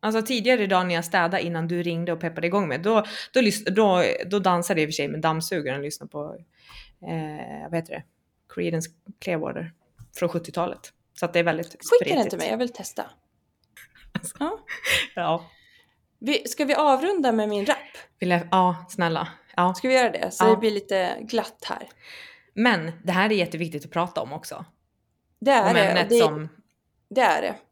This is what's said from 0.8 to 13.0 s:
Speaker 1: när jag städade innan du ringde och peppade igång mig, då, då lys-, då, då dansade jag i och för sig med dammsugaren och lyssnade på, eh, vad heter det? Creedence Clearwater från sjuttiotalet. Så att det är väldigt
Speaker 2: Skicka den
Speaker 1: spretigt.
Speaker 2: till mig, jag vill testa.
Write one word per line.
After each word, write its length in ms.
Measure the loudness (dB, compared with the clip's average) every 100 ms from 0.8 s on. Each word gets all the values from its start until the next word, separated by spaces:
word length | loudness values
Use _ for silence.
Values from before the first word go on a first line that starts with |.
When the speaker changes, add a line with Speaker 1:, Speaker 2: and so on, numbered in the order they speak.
| 2
Speaker 1:
när 80 |
jag 100 | -2
städade 380 | 0 0 2 0
innan 260 | -2 -4 -2
du 140 | -2
ringde 300 | -2 -2 -4
och 80 | -4
peppade 260 | -4 -2 0
igång 220 | 0 0
mig, 100 | -2
då, 260 | 2 2 0 -10 -2
då 80 | 2
lys-, 300 | 2 0 -2
då, 340 | 4 4 6 4 0 -2
då 80 | 0
dansade 420 | 2 2 0 0
jag 40 |
i 20 | 0
och 60 |
för 40 | -2
sig 120 | -4
med 120 | -2
dammsugaren 580 | 0 0 -2 -4 -4 -6
och 60 |
lyssnade 260 | -8 -10 -12
på, 240 | -12 -12 -14 -20 _ -20 -20 -20 _ -8
eh, 640 | -6 -6 -10 -12 -12 -6
vad 40 | -6
heter 120 | -6
det? 100 | -12 -14 _ _ _ _
Creedence 360 | -6 -2 -2 -6 _ -20 -12
Clearwater 520 | -6 -4 -4 -8 -10 _ _ _ -20 -4
från 120 | -4
sjuttiotalet. 640 | -4 -6 -4 -4 -6 -16 _ _ -8
Så 40 |
att 80 | -2
det 60 | 0
är 40 |
väldigt 220 | 2 0 -6
Speaker 2:
Skicka 180 | -12 4 4
den 40 | 4
Speaker 1:
spretigt. 180 | 2 0
Speaker 2:
till 80 | -2
mig, 120 | -2
jag 80 | -2
vill 140 | -4
testa. 320 | -6 -12 -10